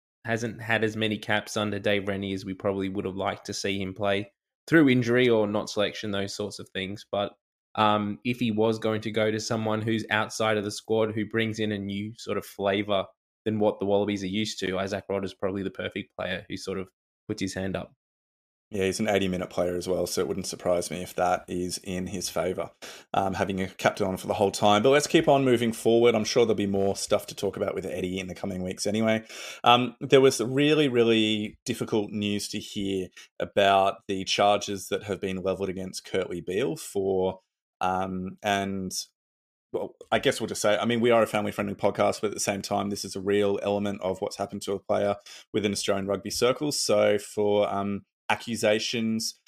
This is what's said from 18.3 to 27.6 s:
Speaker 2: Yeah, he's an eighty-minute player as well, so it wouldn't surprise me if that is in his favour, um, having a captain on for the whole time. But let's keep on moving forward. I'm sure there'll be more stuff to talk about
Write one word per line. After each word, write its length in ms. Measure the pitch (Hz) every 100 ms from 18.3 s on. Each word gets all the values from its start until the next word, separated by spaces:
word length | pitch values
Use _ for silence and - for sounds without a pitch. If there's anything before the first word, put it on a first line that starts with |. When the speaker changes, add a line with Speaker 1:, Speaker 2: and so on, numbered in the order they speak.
| _ _ _ _
Speaker 2:
Yeah, 140 | 104
he's 160 | 95 92
an 80 | 107
eighty-minute 420 | 101 95 90 92
player 260 | - 90 90
as 100 | 90
well, 200 | 87 90
so 160 | -
it 60 | 85
wouldn't 180 | 95 90
surprise 440 | - 92 87 87
me 120 | 87
if 120 | 90 -
that 280 | 90 90 -
is 300 | 90 90 85
in 220 | 101 92 90
his 240 | 92 -
favour, 400 | 87 90 90 - _ - - -
um, 220 | - 95
having 260 | 92 95 95
a 80 | 95
captain 380 | - - - 98
on 100 | 95
for 120 | 98
the 40 |
whole 160 | 95 101
time. 320 | - 104 104
But 60 | 127
let's 160 | 147 -
keep 220 | 165 160
on 160 | 139
moving 300 | 131 117 117
forward. 400 | 110 113 117 120
I'm 100 | 110
sure 220 | 104 120 113
there'll 80 | 104
be 100 | 101
more 300 | 98 98 95
stuff 300 | - 101 -
to 80 |
talk 240 | - 98
about 160 | 95